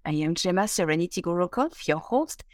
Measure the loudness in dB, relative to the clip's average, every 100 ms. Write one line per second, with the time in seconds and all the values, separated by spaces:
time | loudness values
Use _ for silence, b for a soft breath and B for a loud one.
0 | -4 0 0 0 0 2 2 2 2 2
1 | 0 -2 -2 0 0 0 -2 -2 -2 -2
2 | 0 0 0 -6 -16